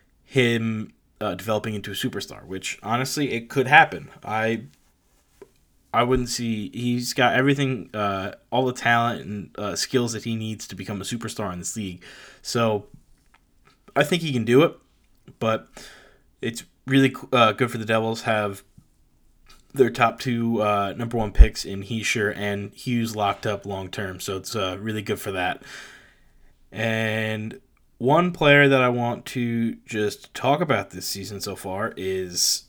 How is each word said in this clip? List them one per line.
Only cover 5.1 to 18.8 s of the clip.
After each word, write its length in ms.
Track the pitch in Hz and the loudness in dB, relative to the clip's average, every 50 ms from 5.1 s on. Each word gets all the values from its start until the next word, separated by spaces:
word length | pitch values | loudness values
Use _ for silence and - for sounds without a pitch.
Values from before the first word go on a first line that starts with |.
| _ _ _ _ _ _ - _ _ _ _ _ _ _ _ - - | _ _ _ _ _ _ -20 _ _ _ _ _ _ _ _ -2 2
I 100 | 113 123 | 2 4
wouldn't 260 | 123 131 127 123 117 | 4 2 2 2 -2
see, 400 | - - 120 117 110 107 104 - - | -4 -4 -2 -2 -2 -4 -4 -8 -8
he's 400 | 120 123 123 120 123 123 - - | -4 -2 0 0 0 -2 -4 2
got 200 | - 123 120 85 | 4 4 4 4
everything, 560 | 127 131 143 139 143 139 131 131 101 - - - | 4 4 4 2 2 0 -2 -2 -4 -8 -10 -6
uh, 400 | 107 104 101 98 95 95 - - - _ - | -4 -2 -2 -2 -4 -6 -6 -10 -12 _ -2
all 140 | 117 123 131 | 0 0 0
the 80 | 127 123 | 0 -2
talent 520 | - - 120 120 117 120 120 110 73 62 | 0 2 4 4 4 4 2 -2 -4 -8
and, 300 | 92 104 104 87 - - | -8 -8 -8 -10 -10 -10
uh, 180 | - 104 98 87 | -8 -6 -6 -4
skills 360 | - - - - 123 120 117 113 | -4 -4 0 0 0 0 0 -4
that 120 | 104 - | -6 -6
he 100 | 117 113 | -4 -4
needs 320 | 110 110 110 110 107 - | -4 -4 -6 -8 -10 -10
to 80 | - 98 | -14 -12
become 260 | 90 95 - 104 95 | -12 -8 -8 -6 -6
a 40 | - | -6
superstar 460 | - 123 113 113 110 - - 104 92 | -6 -6 -6 -6 -8 -6 -6 -6 -6
in 80 | 90 90 | -6 -6
this 160 | 82 - - | -8 -8 -6
league. 260 | 113 101 95 87 - - - - - - - - - | -6 -6 -6 -8 -12 -16 -20 -20 -20 -20 -20 -20 -16
So, 460 | - - - 120 117 113 107 101 - - - - _ _ _ _ _ _ _ _ _ _ _ _ _ _ _ _ _ - - | -10 -4 0 2 2 2 2 0 -4 -8 -20 -20 _ _ _ _ _ _ _ _ _ _ _ _ _ _ _ _ _ -6 0
I 80 | 139 147 | 0 2
think 180 | - 180 170 | 2 2 -2
he 120 | 170 156 127 | -2 -2 -2
can 100 | 120 107 | -2 2
do 200 | 113 120 139 165 | 6 6 6 6
it, 120 | - - - _ _ _ _ _ _ _ _ _ - - - | 6 2 -6 _ _ _ _ _ _ _ _ _ -20 -10 -2
but 300 | 117 110 110 110 - _ _ - - - - - - - _ _ _ _ _ - | 0 0 0 0 -4 _ _ -20 -20 -20 -20 -20 -20 -20 _ _ _ _ _ -8
it's 240 | - 117 113 - - _ _ _ - | -8 -6 -6 -8 -16 _ _ _ -4
really, 300 | 131 131 139 135 131 135 - - - | 2 4 4 4 4 2 -2 -8 0
uh, 220 | 131 120 113 107 104 | 4 4 4 4 4
good 180 | - 123 113 | 2 -2 -2
for 80 | 117 113 | -2 -6
the 60 | 110 | -2
Devils 380 | 110 113 110 113 113 113 113 - | 0 0 2 2 0 -4 -4 -2
have 400 | 117 110 107 104 101 98 - - _ _ - | -2 0 0 0 -2 -6 -8 -16 _ _ -20